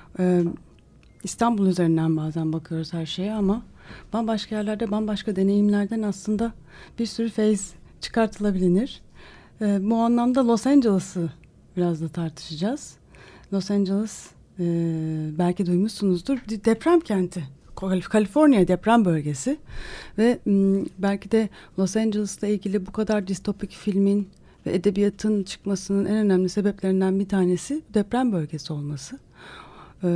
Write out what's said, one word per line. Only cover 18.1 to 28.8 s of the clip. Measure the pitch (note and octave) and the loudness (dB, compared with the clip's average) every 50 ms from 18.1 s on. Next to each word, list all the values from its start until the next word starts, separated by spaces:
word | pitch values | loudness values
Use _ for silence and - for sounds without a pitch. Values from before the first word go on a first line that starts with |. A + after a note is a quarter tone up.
| - G#3+ G#3+ G3+ - D4 D#4 D4+ C4+ G#3 F3+ F#3+ | 2 2 2 2 4 4 6 8 8 6 6 4
deprem | F#3 F3+ - G#3+ A#3 A#3 G#3+ | 2 2 2 4 4 4 4
bölgesi | F3+ E3 D#3 C#3+ D3 D3 - - B3 D4 D#4 - - - - - - - - - - - - | 4 2 0 0 -4 -6 -4 -2 -4 -4 -4 -6 -10 -12 -12 -12 -12 -12 -16 -16 -8 -2 2
ve, | A3 A#3+ B3 - - | 2 2 2 2 0
m, | G#3+ G3+ G3 G3 G3 G3 G3 - - - - | 2 2 4 4 4 2 2 -2 -4 -6 -4
belki | F#3+ G3 G3+ G3+ - G3 | -2 -2 -2 -2 -2 0
de | - A3 A3 G3+ - - - - - - | 0 2 2 0 -4 -12 -20 -10 -4 -2
Los | G3 F#3 - A3 | -2 0 0 0
Angeles'la | A3 A3+ G3+ G#3 G#3 G3 - - - G3+ | 0 0 0 -2 -2 -4 -6 -6 -4 -2
ilgili | G#3 G3 - G3 F#3+ G#3 F#3 | -2 -2 -2 -2 -4 -4 -4
bu | F#3+ | -6
kadar | - G#3+ G#3+ - G#3+ G#3 F#3+ F#3 | -6 -4 -2 0 0 -2 -2 -2
distopik | G3 - - G#3+ G3 - - - | -6 -6 -4 -6 -6 -6 -8 -12
filmin | - - - G#3+ G3+ G3 G3 G3 G3+ G#3 G3 F#3+ - - - - - _ - | -12 -8 -4 -2 0 2 2 2 2 0 -2 -4 -10 -20 -20 -20 -18 _ -6
ve | - - | -4 -2
edebiyatın | F#3+ F3 G3+ F#3+ G3 G3+ G#3 G3+ - - G#3+ G#3+ G3+ F#3 | 0 0 0 2 2 2 0 0 -2 -2 -2 0 0 -2
çıkmasının | - - - - G3+ G3 F#3+ - - G3 G3 G3+ | -4 -10 -10 -6 -4 -4 -4 -2 -2 -2 0 0
en | - G#3 | 0 0
önemli | A3 G#3+ G3+ F#3+ F3+ F#3 F3+ | 0 2 4 4 2 2 0
sebeplerinden | - G#3 F#3+ G#3 G3 - - F#3+ F#3+ F#3+ F#3+ F#3 F#3+ G3 | 0 0 -2 -2 -2 -2 -2 0 0 2 2 2 0 0
bir | G3+ G3 | 0 0
tanesi | G3+ F#3+ F3+ F3+ F#3 F3 - - C#4 D#4+ - - G#3 | 0 2 2 2 0 0 -2 -4 -6 -6 -6 -2 -2
deprem | A3 G3+ - - B3 C4 B3 | -2 0 0 0 0 0 0
bölgesi | G3+ E3+ D3+ - - D3 - - D#3 | 0 -2 -2 -4 -6 -10 -8 -8 -8
olması. | D3 | -8